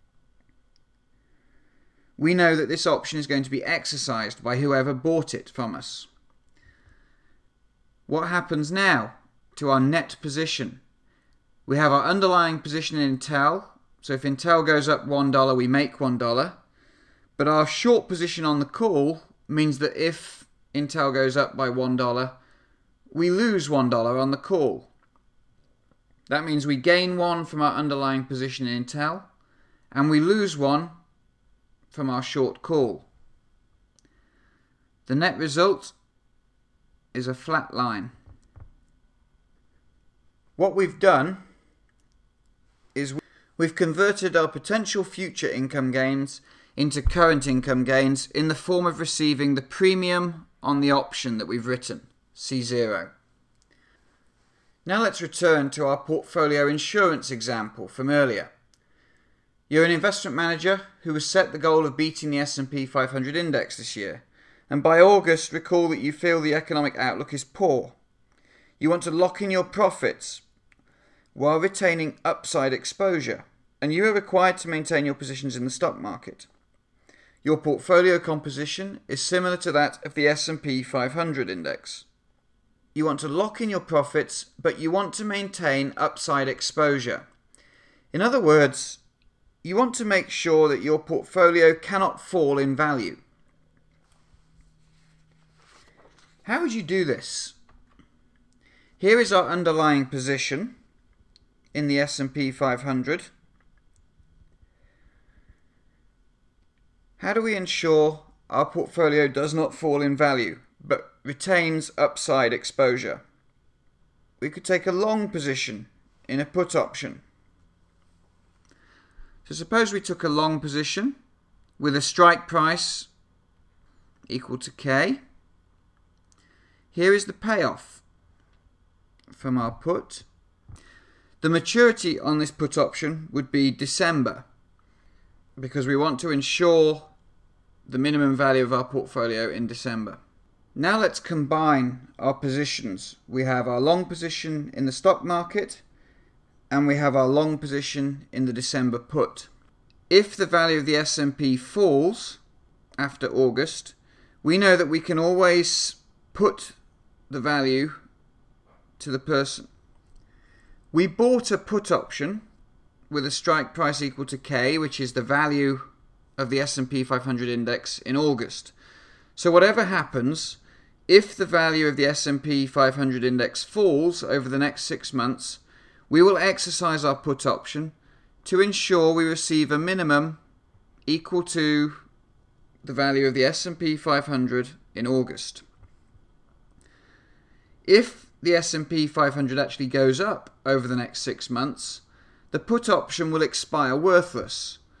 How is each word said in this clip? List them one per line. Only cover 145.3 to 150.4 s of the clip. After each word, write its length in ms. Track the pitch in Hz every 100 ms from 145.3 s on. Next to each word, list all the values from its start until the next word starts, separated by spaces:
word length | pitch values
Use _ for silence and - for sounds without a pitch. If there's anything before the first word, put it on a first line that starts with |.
| 175 175 208 196 - _ _ _ _ _ _ _ _ _
and 160 | 139 143
we 100 | 143
have 200 | 143 135
our 100 | 131
long 320 | 139 156 151
position 680 | 151 139 139 147 139 143 -
in 140 | -
the 80 | 131
December 460 | 117 127 139 127 120
put. 480 | - 151 - - - _ _ _ _ _ -
If 280 | 185 208
the 100 | -